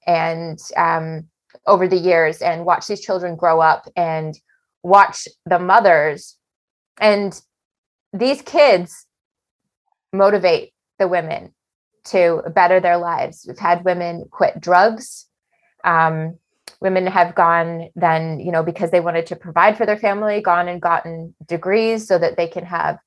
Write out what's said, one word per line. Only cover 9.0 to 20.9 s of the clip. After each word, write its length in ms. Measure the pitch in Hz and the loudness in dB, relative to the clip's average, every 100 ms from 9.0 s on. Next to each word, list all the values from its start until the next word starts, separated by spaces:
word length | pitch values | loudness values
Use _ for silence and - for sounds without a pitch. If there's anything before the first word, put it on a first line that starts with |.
| _ _ _ _ _ _ _ _ _ _ _ | _ _ _ _ _ _ _ _ _ _ _
motivate 580 | 190 196 208 175 160 - _ _ - | 2 4 4 2 0 -2 _ _ -4
the 100 | 190 | -2
women 440 | 180 160 - - _ _ _ _ _ | -2 -4 -8 -12 _ _ _ _ _
to 380 | - 190 170 165 - | -4 2 2 2 -2
better 260 | 170 175 185 | 2 4 4
their 160 | 180 175 | 2 0
lives. 480 | 170 170 131 - - | 0 -4 -6 -10 -20
We've 120 | - | -6
had 260 | 185 175 | -4 -2
women 400 | 180 175 175 170 - | -2 -4 -4 -8 -12
quit 300 | - 190 156 | -2 -2 -2
drugs. 640 | 175 180 214 226 - - - _ _ _ _ _ | 2 4 4 0 -10 -20 -20 _ _ _ _ _
Um, 560 | 175 165 160 160 160 165 _ _ - - | -2 2 0 -2 -6 -10 _ _ -20 -8
women 260 | 190 190 185 | -2 -2 0
have 280 | 190 175 | 0 0
gone 560 | 185 170 170 165 170 165 | 2 2 2 -2 -6 -12
then, 460 | - 170 160 160 156 | -2 0 0 -2 -6
you 120 | 175 | -4
know, 100 | 165 | -4
because 280 | 165 165 165 | -4 -4 -2
they 100 | 175 | 0
wanted 260 | 170 165 165 | 0 -4 -6
to 100 | 170 | -10
provide 400 | 175 165 196 214 | -6 2 2 2
for 100 | 208 | -2
their 100 | 208 | 0
family, 440 | 214 202 214 208 | -2 -2 -2 -2
gone 280 | 202 175 175 | 0 0 -2
and 120 | 175 | -4
gotten 540 | 170 | -2